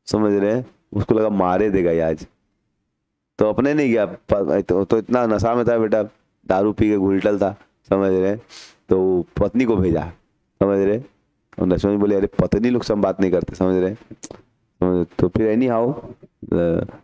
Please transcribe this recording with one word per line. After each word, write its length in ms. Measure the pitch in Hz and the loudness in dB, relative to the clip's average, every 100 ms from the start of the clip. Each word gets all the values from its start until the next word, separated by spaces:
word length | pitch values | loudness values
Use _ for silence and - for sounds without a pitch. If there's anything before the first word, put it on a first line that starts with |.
| - | -4
समझ 280 | 107 104 | -2 0
रहे 200 | 101 101 | 0 0
हैं, 120 | 120 123 _ _ | -2 -6 _ _
उसको 220 | 104 - 110 | -6 0 0
लगा 140 | 107 | 0
मारे 400 | 101 90 92 107 | 0 0 2 0
देगा 220 | 95 85 | 0 0
ये 100 | 82 | 0
आज, 260 | 80 80 - _ _ _ _ _ _ _ _ _ _ - | -2 -4 -8 _ _ _ _ _ _ _ _ _ _ -2
तो 100 | 107 | 0
अपने 240 | 107 139 | 2 0
नहीं 180 | 151 135 | 0 2
गया, 140 | 113 98 | 0 -2
प-, 580 | 92 - 101 80 92 90 | -6 -4 -2 0 -2 0
तो, 140 | 90 | -2
तो 140 | 98 113 | 0 -2
इतना 280 | 101 123 117 | 0 -2 0
नशा 300 | 104 113 120 | 0 0 0
में 100 | 117 | 0
था 100 | 117 | 0
बेटा, 260 | 107 107 104 _ _ _ - | 0 0 -2 _ _ _ -2
दारू 240 | 92 107 | 0 0
पी 160 | 98 107 | 0 0
के 80 | 104 | 2
घुलटल 400 | 98 98 104 101 | 2 2 0 0
था, 200 | 98 98 _ _ - | -2 -4 _ _ -2
समझ 220 | 98 98 | 0 2
रहे 180 | 92 95 | 0 0
हैं, 80 | 110 - - - _ - | -4 -10 -20 -20 _ 0
तो 360 | 95 92 90 82 - | 2 2 0 -2 -4
पत्नी 260 | 101 120 120 | -2 0 0
को 100 | 101 | 2
भेजा, 260 | 92 80 85 - _ _ _ - | 2 0 -4 -14 _ _ _ -2
समझ 140 | 98 98 | 0 2
रहे 160 | 98 113 | 0 -2
हैं, 100 | 135 _ _ _ _ - | -6 _ _ _ _ -4
और 80 | 92 | 0
लक्ष्मण 240 | 87 101 | 0 0
जी 60 | 101 | 0
बोले, 180 | 101 98 | 0 0
"अरे 120 | 98 | -2
पत्नी 420 | - 87 104 120 | -2 0 0 0
लोग 140 | 123 | -2
से 100 | - | -2
हम 80 | 104 | 0
बात 200 | 98 92 | 0 0
नहीं 100 | 95 | 0
करते," 240 | 87 85 - | 0 -2 -2
समझ 200 | 92 92 | 0 2
रहे 140 | 92 | 0
हैं? 80 | 110 - - - - _ _ _ - | -4 -16 -20 -20 -20 _ _ _ -4
समझ, 280 | 90 90 82 - | 0 0 -2 -2
तो 80 | 92 | -2
फिर 320 | - 110 113 | 0 0 0
anyhow, 340 | 127 113 120 151 - - - _ - | 0 0 -2 -4 -12 -20 -20 _ -4
अ, 420 | 85 85 85 - - | 0 0 0 -4 -12